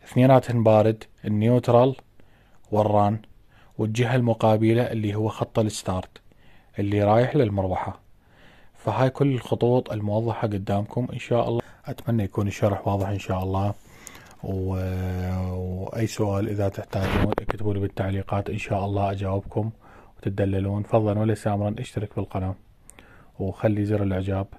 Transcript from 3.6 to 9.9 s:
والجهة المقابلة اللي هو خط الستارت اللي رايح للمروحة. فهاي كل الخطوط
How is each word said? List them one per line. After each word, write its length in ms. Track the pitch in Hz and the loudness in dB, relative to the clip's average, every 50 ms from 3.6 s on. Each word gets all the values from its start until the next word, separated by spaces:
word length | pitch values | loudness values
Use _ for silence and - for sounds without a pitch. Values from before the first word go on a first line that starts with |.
| - - _ - | -20 -20 _ -4
والجهة 380 | 113 107 110 113 120 117 123 | -4 -2 0 0 0 2 2
المقابلة 680 | 127 120 117 113 - - 110 110 110 113 110 113 117 | 0 2 2 0 2 2 2 4 4 4 4 4 4
اللي 340 | 120 110 - 113 107 104 101 | 2 0 -2 -2 -2 -2 -2
هو 120 | 104 107 110 | -2 -2 -4
خط 320 | - - - - - - | -2 -4 -8 -4 0 0
الستارت 640 | 113 107 101 - - - 92 92 - - - - _ - - _ - - - - _ _ _ - | 0 0 -2 -4 -6 -4 -4 -4 -4 -8 -16 -20 _ -20 -20 _ -20 -20 -20 -20 _ _ _ -4
اللي 240 | 101 101 101 104 104 | -2 0 2 2 4
رايح 320 | 101 104 113 123 127 - | 4 4 4 4 2 2
للمروحة. 720 | 151 131 110 101 98 95 95 90 - - - 98 - _ - - _ _ _ _ _ - - - - - - _ - | 0 0 0 0 -2 -2 -2 -2 -4 -6 -8 -10 -12 _ -20 -20 _ _ _ _ _ -20 -20 -20 -20 -20 -20 _ -8
فهاي 320 | - - 104 110 127 131 | -6 -4 0 0 0 0
كل 240 | 127 - 139 143 135 | 2 2 0 0 0
الخطوط 580 | 120 107 - - - - 120 123 123 - - | -2 -2 -4 -2 0 2 2 2 2 0 -2